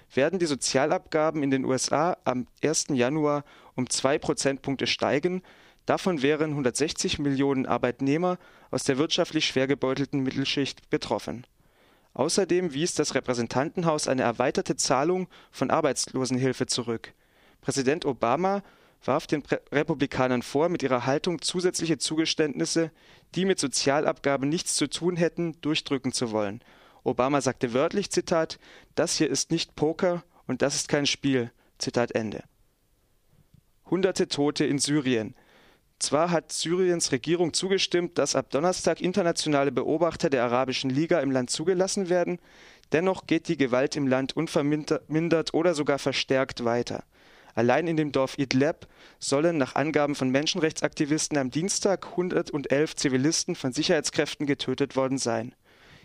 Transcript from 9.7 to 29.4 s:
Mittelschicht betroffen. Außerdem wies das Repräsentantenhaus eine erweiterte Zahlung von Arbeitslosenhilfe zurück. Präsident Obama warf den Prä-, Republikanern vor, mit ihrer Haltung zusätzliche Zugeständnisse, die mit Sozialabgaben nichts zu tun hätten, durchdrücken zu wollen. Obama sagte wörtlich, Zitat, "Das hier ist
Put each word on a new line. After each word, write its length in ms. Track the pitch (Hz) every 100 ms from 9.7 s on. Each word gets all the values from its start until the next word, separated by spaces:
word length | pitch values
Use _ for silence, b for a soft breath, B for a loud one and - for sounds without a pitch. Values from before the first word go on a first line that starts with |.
| 139 131 135 139 143
Mittelschicht 720 | 131 135 135 143 135 - -
betroffen. 560 | 151 - 104 - 113 - b b b b b b
Außerdem 600 | - 151 202 170 180 180
wies 200 | 135 170
das 220 | - 151
Repräsentantenhaus 920 | 131 - 120 117 123 156 196 165 151 -
eine 140 | 131
erweiterte 540 | 117 113 127 196 175
Zahlung 520 | 151 - 131 160 185 180 B B
von 220 | - 135
Arbeitslosenhilfe 960 | 151 147 120 - 131 127 127 131 123 123
zurück. 460 | - 120 113 - b b b b b
Präsident 440 | - 135 127 160
Obama 560 | 147 120 117 143 190 202 b b b b
warf 220 | - 147
den 160 | - 151
Prä-, 200 | - 143 -
Republikanern 720 | 135 156 147 - - 127 123
vor, 260 | - 139 175
mit 140 | 170
ihrer 240 | 131 123 123
Haltung 340 | 147 185 165
zusätzliche 560 | - 180 180 - 165 143
Zugeständnisse, 920 | - 156 160 - 151 131 123 165 165 b b b b
die 120 | 170
mit 120 | 190 175
Sozialabgaben 920 | 135 - 139 147 160 - 139 139 139
nichts 280 | 175 -
zu 120 | - 147
tun 280 | - 170
hätten, 440 | 170 165 - 170 -
durchdrücken 500 | 147 156 - 135 131
zu 200 | - 120
wollen. 300 | 107 104 113 b b b b
Obama 380 | - 123 127 143
sagte 320 | 127 - 123
wörtlich, 380 | 120 165 202 185
Zitat, 480 | 180 - 165 160 - B B B
"Das 220 | - 165
hier 120 | - 156
ist 220 | 135